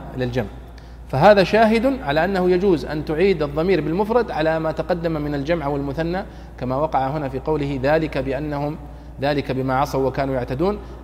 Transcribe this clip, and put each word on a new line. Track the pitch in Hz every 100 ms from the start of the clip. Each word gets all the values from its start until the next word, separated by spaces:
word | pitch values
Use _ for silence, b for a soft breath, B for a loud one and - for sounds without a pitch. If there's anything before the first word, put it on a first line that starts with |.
| - 131
للجمع، | 123 123 104 - - B B B -
فهذا | 131 180 202
شاهد | 175 208 220 226 262 262
على | 143 147 180
أنه | 196 180
يجوز | 180 202 160 -
أن | 151 151
تعيد | 156 196 170
الضمير | 147 143 175 180
بالمفرد | 151 170 214 240 233
على | 151 156 160
ما | 156
تقدم | 151 160 180 165
من | 156 147 143
الجمع | 139 170 143
والمثنى، | 147 139 139 165 180 - B B -
كما | 127 131
وقع | 156 139 131
هنا | 156 139
في | 131
قوله: | 156 156 143 139
"ذلك | 131 160 156 147
بأنهم، | 131 131 151 143 147 - B B B -
ذلك | 135 147 131
بما | 127 131 131
عصوا | 143 135 135
وكانوا | 147 139 135
يعتدون"، | 120 139 180 208 B B